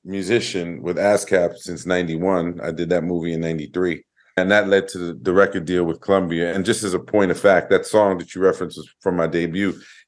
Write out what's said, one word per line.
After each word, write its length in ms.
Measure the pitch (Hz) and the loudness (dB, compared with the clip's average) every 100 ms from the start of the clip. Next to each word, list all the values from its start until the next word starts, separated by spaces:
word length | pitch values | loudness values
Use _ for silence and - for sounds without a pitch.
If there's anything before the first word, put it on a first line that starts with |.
| 92 | -10
musician 760 | 98 92 113 - 92 85 82 | -6 0 0 0 -6 -6 -6
with 160 | 85 82 | -6 0
ascap 600 | 101 101 - 92 87 - | 2 2 2 2 2 -2
since 280 | - 85 90 | -12 -8 -2
ninety-one. 760 | 90 87 80 92 90 85 87 | 0 0 -2 0 0 -2 -6
I 80 | 85 | -6
did 180 | 80 85 | -4 0
that 140 | 87 | 0
movie 300 | 85 87 85 | 0 -4 -4
in 80 | 82 | -4
ninety-three. 640 | 82 80 73 90 90 78 _ _ _ - | -4 -4 -6 -4 -2 -4 _ _ _ -2
And 120 | 92 | 2
that 180 | 104 98 | 4 4
led 180 | 98 95 | 2 2
to 80 | 92 | -6
the, 140 | 85 | -8
the 200 | 65 92 | -6 0
record 320 | 92 95 95 80 | 4 4 2 -2
deal 180 | 90 | 0
with 160 | 85 - | 0 -2
Columbia. 540 | - 98 87 85 85 | 0 0 0 -2 -2
And 100 | 95 | -2
just 200 | 92 110 | -2 -2
as 100 | 104 | -2
a 60 | 90 | -4
point 320 | - 107 92 | 0 2 2
of 80 | - | 4
fact, 300 | 101 90 - | 4 4 4
that 140 | - - | 0 2
song 340 | 107 101 87 | 2 2 0
that 140 | 82 | -6
you 80 | 92 | 0
referenced 360 | 92 90 87 80 | 0 0 -6 -12
was 120 | 71 _ | -20 _
from 140 | 95 87 | -4 0
my 120 | 80 | 0
debut. 460 | 85 85 90 98 - - - | 0 -2 -2 -4 -4 -12 -20